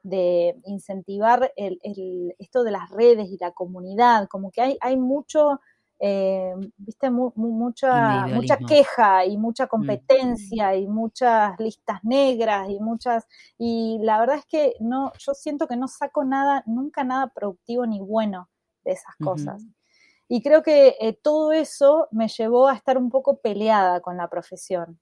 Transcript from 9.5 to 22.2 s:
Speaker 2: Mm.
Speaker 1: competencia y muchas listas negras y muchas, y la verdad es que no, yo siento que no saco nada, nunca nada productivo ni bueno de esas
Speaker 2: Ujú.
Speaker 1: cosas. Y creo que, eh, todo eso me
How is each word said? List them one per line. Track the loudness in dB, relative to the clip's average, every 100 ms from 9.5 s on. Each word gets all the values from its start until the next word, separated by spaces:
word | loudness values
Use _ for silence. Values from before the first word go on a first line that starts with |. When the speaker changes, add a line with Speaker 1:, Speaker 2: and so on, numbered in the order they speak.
| -4
Speaker 2:
Mm. | -4
Speaker 1:
competencia | -2 -2 -6 2 2 4 -4 -8 -4 0
y | 0 -2
muchas | -4 -6 0 2 4 2 -2
listas | -8 -8 -10 -6
negras | -2 2 2 2 0 -2 -4
y | -6
muchas, | -6 -6 -4 -4 -6 _ -20 _
y | -4 -2 -4 -2
la | 0 2
verdad | 2 0
es | _
que | 0 0 0
no, | -4 -4 -6 -8
yo | -10
siento | -8 -8 -6 -4
que | -4
no | -8
saco | -8 -6 -4
nada, | -2 0 0 0
nunca | -2 -6 -6 -6
nada | -4 -2 -4
productivo | -6 -8 -8 -8 -4
ni | -4 -6
bueno | -4 -2 -2 -6 -14 _ _ _
de | -6
esas | -6 -8 -8
Speaker 2:
Ujú. | -6
Speaker 1:
cosas. | -4 -8 -12 -18 _ _ _ _ _ _
Y | -4
creo | 4 4
que, | 6 8 8 6
eh, | -4
todo | -2 0 0 2
eso | 0 -2 2 4 4 0
me | -4